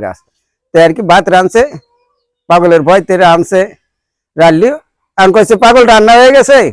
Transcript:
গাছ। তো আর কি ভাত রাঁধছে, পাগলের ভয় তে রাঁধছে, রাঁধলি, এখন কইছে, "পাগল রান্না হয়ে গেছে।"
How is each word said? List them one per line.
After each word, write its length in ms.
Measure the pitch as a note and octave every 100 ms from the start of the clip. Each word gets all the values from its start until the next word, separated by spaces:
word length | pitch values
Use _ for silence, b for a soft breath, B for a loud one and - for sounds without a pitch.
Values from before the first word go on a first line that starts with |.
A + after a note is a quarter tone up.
গাছ। 180 | G#2 F#2 _ _ _ _ _
তো 20 | E3
আর 100 | E3
কি 80 | E3
ভাত 220 | F#3+ F3+ G3
রাঁধছে, 340 | F#3 F#3 A3+ C#4 F3 - _ _ _ _ _ -
পাগলের 340 | E3+ F3 E3
ভয় 200 | D3+ F#3+
তে 100 | E3 F#3
রাঁধছে, 440 | F3+ E3+ F3 F#3+ G3+ - _ _ _ _ _ -
রাঁধলি, 320 | E3 D#3+ A3+ D4+ _ _ _ -
এখন 120 | F#3+
কইছে, 220 | G#3+ G#3+ A3
"পাগল 280 | A#3 B3 A#3+
রান্না 260 | A3 G#3+
হয়ে 180 | A#3 B3+
গেছে।" 260 | C#4 B3+ C#4 F3